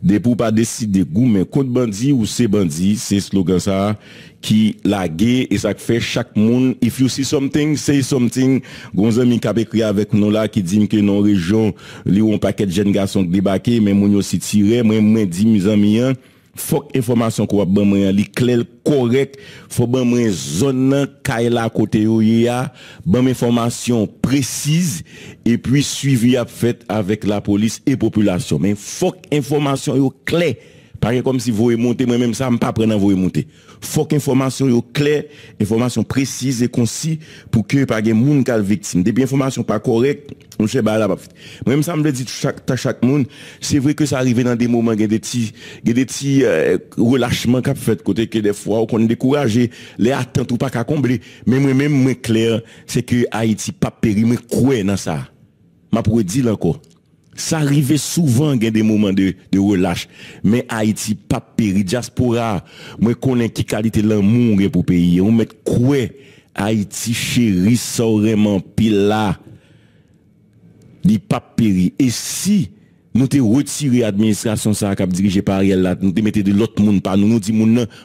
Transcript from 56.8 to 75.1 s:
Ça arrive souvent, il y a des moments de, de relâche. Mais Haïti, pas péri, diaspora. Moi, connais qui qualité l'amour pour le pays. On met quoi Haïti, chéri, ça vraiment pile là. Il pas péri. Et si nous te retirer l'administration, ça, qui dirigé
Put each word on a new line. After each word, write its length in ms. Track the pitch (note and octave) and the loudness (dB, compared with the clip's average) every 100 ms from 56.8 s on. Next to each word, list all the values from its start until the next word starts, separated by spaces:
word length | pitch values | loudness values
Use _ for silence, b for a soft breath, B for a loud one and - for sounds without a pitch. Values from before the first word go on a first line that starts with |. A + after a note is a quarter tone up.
| - _ _ _ _ | -8 _ _ _ _
Ça 260 | - - E3 | -14 -6 -2
arrive 360 | D3 C#3+ C3 D3+ | 0 2 2 0
souvent, 560 | - - D#3+ A#2 D3+ | -2 -2 2 2 2
il 100 | C3+ | 2
y 40 | A2 | 0
a 40 | |
des 120 | A2 | 2
moments 300 | A2 G#2+ G#2 | 2 2 2
de, 200 | F#2+ F#2+ F#2 B | 2 0 -2 B
de 80 | F#2+ | 0
relâche. 480 | G2 G2 F#2 F2 - B B B | 2 2 0 -2 -8 B B B
Mais 220 | F#2+ A#2 B2 | 0 0 0
Haïti, 460 | A2+ A2 G2+ - | -2 -2 -2 -4
pas 260 | G#2+ - A#2+ | -8 -4 -6
péri, 420 | - - A2+ F#2+ | -4 -2 0 0
diaspora. 800 | G2 B2 A#2 - B2 A#2 A#2 G2 - B B B | 0 -4 -6 -2 0 0 -2 -4 -8 B B B
Moi, 140 | G#2 | -2
connais 340 | A#2+ C3+ B2 A2+ | 0 0 0 -2
qui 160 | - | -4
qualité 380 | - A#2 A2 G#2+ | -4 -2 -2 0
l'amour 560 | G#2+ G#2+ G2+ A#2 A#2+ G#2 G2 | 0 2 2 2 2 2 2
pour 120 | F2+ | 0
le 40 | E2+ | 0
pays. 320 | F2+ F2 F2 | 2 4 2
On 100 | G2 | 4
met 160 | A2+ A2 - | 2 0 -4
quoi 320 | - A#2 B2 C#3+ A2+ - B B B | -4 0 2 2 -2 -6 B B B
Haïti, 600 | - G#2 A2 G2 - - | -6 -2 -2 -2 -8 -6
chéri, 640 | A#2 - B2+ A#2+ F#2 F#2 A#2+ | -6 -2 0 2 2 2 2
ça 260 | - - | -2 -2
vraiment 560 | A2+ G#2+ G#2+ G#2+ G#2 G2 | 0 2 2 2 2 0
pile 460 | - - A2+ G#2 G2+ | -2 -2 2 2 2
là. 320 | G#2+ G#2+ - b b b b b b b b b _ _ _ - - - - | 2 -2 -4 b b b b b b b b b _ _ _ -20 -20 -20 -4
Il 160 | - G#3+ | 0 0
pas 200 | - - | 0 -4
péri. 540 | - - A2+ F#2 F2+ - | -4 -2 2 2 0 2
Et 120 | C3 | -2
si 600 | A2+ - - F#3 G#3 A#2+ b b b b | -2 -8 -6 0 0 0 b b b b
nous 120 | A2 C3 | 0 2
te 120 | C#3+ | 2
retirer 640 | A#2 B2 C#3+ - D3 A#2+ | 2 2 0 -4 0 2
l'administration, 720 | A2+ G2+ A2 G2+ A#2+ G#2+ A2+ | 2 0 0 0 -2 -2 -2
ça, 220 | G#2 G2+ | -2 -2
qui 120 | F#2+ | -2
dirigé 340 | F#2+ | -2